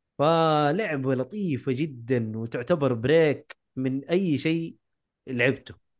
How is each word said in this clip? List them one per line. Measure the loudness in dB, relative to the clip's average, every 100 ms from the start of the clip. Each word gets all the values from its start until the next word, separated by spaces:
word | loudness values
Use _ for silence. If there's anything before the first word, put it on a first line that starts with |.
| _ 0
فلعبة | 2 4 4 4 2 0 -2 -2 0
لطيفة | -2 -2 -4 -4 -2 -2
جدًا، | -4 -4 -8 -2 0 0 -6
وتعتبر | -6 -6 0 2 2
بريك | 0 4 4 4 0 -8 -20 _ -6
من | -4 -4
أي | -2 0 0 0
شيء | 0 -2 -4 -12 _ _ _ _ -8
لعبته. | 0 0 0 -8 -20 _